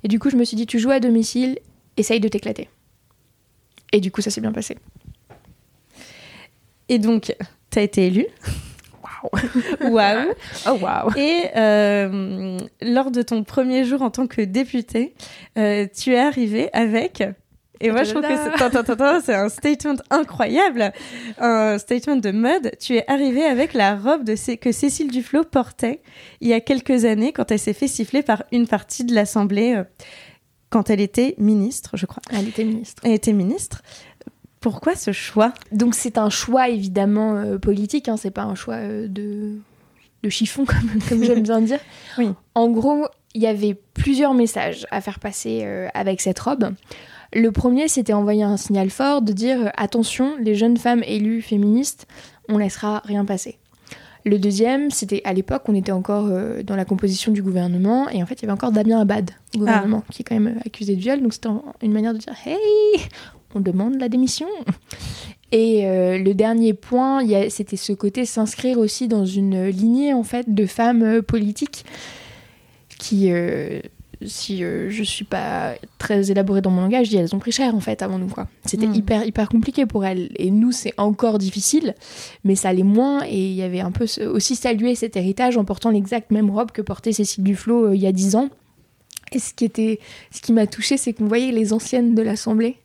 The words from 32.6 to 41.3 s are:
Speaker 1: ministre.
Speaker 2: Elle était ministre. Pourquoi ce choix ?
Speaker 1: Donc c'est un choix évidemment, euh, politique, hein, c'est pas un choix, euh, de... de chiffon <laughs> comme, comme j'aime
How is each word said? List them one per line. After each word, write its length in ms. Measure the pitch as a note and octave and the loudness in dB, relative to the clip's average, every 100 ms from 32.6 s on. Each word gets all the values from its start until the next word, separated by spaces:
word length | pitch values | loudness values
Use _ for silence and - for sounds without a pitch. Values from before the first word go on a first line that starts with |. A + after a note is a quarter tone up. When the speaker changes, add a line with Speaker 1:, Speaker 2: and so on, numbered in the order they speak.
Speaker 1:
ministre. 380 | A3 A3 A#3 - A#3 | -2 -2 -8 -4 0
Speaker 2:
Elle 80 | |
était 200 | A3 A3+ | 2 2
ministre. 480 | G#3 F#3 F4 - - - - - _ - _ _ _ | 2 0 -2 -6 -12 -16 -20 -20 _ -20 _ _ _
Pourquoi 340 | A3+ - D#4+ F#4 | -4 0 -2 -2
ce 180 | - | -4
choix ? 400 | G3 - G#3+ A3+ - - | -6 -2 2 2 0 -6
Speaker 1:
Donc 240 | G#3 A#3+ A3 | 0 2 0
c'est 220 | B3 A3 | -2 0
un 120 | G#3+ | 0
choix 380 | - - C4 B3+ | -2 0 2 2
évidemment, 720 | A3+ G3 F#3+ G3+ G#3 A3 G#3 | 0 -2 0 2 2 0 -2
euh, 200 | G#3 G3 | -2 -2
politique, 520 | G#3 G3+ G#3 D4+ C4 | 0 0 0 -2 -2
hein, 80 | A3 | -6
c'est 120 | F#3+ | -6
pas 140 | G3 | -6
un 120 | G#3 F#3+ | -8 -8
choix, 200 | - A3+ | -8 -8
euh, 320 | G#3 G#3+ A3 | -8 -8 -8
de... 480 | F#3+ G#3 G#3 G#3 G#3+ G#3 _ _ _ _ _ | -8 -8 -8 -8 -10 -16 _ _ _ _ _
de 80 | G#3+ | -6
chiffon 360 | - A3 - C#4 | -2 -4 -2 0
<laughs> 0 | |
comme, 240 | G3+ A3+ G#3+ - | 2 0 -2 0
comme 160 | A#3 | 2
j'aime 200 | A3+ | 4